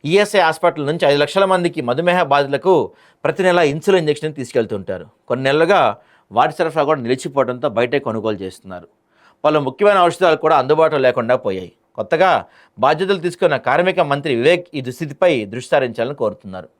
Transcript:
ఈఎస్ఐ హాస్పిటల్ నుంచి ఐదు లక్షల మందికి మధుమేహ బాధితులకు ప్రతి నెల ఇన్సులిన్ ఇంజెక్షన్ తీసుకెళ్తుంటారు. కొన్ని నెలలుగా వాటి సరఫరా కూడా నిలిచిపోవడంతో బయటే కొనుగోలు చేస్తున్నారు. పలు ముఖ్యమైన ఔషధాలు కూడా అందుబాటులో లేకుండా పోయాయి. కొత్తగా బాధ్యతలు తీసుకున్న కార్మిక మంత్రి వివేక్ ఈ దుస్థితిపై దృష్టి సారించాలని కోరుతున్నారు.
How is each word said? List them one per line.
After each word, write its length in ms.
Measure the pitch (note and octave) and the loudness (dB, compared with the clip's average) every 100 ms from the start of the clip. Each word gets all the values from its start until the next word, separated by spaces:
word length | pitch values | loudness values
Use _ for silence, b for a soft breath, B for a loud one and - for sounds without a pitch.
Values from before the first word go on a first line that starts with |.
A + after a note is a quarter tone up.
| D3 | 2
ఈఎస్ఐ 340 | F#3 G#3 G3+ | 2 2 2
హాస్పిటల్ 460 | E3 D#3 F3 D3+ C#3+ | 2 2 0 0 -4
నుంచి 180 | D#3+ D3+ | 0 2
ఐదు 140 | C#3+ | 2
లక్షల 260 | D3 F#3+ G3 | 2 2 2
మందికి 360 | F#3 F3 D#3+ | 2 0 -4
మధుమేహ 420 | A#2+ B2+ F3 F3+ | -4 -2 0 0
బాధితులకు 680 | D#3+ C#3+ C#3 C#3 F#3 E3+ G#2 b b b | 2 2 0 -2 2 2 0 b b b
ప్రతి 200 | D3 D3+ | -6 0
నెల 160 | F#3 F3 | 2 4
ఇన్సులిన్ 400 | D#3+ D3 F3 F#3 | 2 0 2 2
ఇంజెక్షన్ 340 | D#3 D3 D3+ | 2 -2 -4
తీసుకెళ్తుంటారు. 720 | C#3+ B2 B2+ A2 G#2 F2+ F#2 D#2+ _ _ | -8 -4 -2 -2 -6 -8 -12 -12 _ _
కొన్ని 160 | B2 | -4
నెలలుగా 540 | C3+ D3 E3 G3 B2+ G2+ b b b | 0 0 2 4 2 -2 b b b
వాటి 220 | G#2 B2+ | 0 0
సరఫరా 300 | - E3 D3+ | 0 -4 -2
కూడా 180 | C3 D#3 | 0 -2
నిలిచిపోవడంతో 680 | A#2 C3 D#3+ C#3 B2 B2 C#3 | -2 -4 -2 -2 -2 -2 -4
బయటే 300 | G#2+ B2 C#3 | -2 -2 -2
కొనుగోలు 380 | C3+ A2 G#2+ G#2 | -4 -4 -4 -6
చేస్తున్నారు. 500 | F#2+ - F#2+ F2+ E2 _ _ b b b | -8 -12 -18 -18 -18 _ _ b b b
పలు 160 | D3+ D3+ | 0 0
ముఖ్యమైన 400 | C3+ C3 G#3 G3+ | -2 0 2 4
ఔషధాలు 340 | F3 - F3+ D3+ | 2 4 2 2
కూడా 200 | D#3 D#3 | 2 2
అందుబాటులో 420 | B2+ D#3 D#3+ D3+ | 2 2 2 2
లేకుండా 360 | C3 B2 A#2 B2 | 0 0 0 0
పోయాయి. 360 | - F#2+ F2+ _ _ - | -2 -6 -10 _ _ -12
కొత్తగా 500 | G#2+ D#3+ F#3 C3+ - b b - | -4 0 2 2 -2 b b -2
బాధ్యతలు 400 | B2+ D3+ F#3+ G3 | -2 0 -2 -2
తీసుకున్న 380 | E3+ E3+ F3+ C3+ | -4 -2 0 0
కార్మిక 420 | B2 C#3+ F3+ F3+ | 0 0 0 0
మంత్రి 360 | D#3 C#3+ D3 A#2+ | -2 -2 -2 0
వివేక్ 320 | C3 F3 - | 2 2 -2
ఈ 80 | D3 | -10
దుస్థితిపై 640 | B2 B2+ D#3 C#3+ F#3 C#3 G#2 | -10 -10 -10 0 2 2 -4
దృష్టి 240 | A2+ - | -10 -2
సారించాలని 460 | D3+ B2+ A2 A#2+ C#3+ | 0 0 -4 -6 -4
కోరుతున్నారు. 540 | G#2+ G2+ G2+ F#2 D#2+ | -6 -6 -14 -16 -16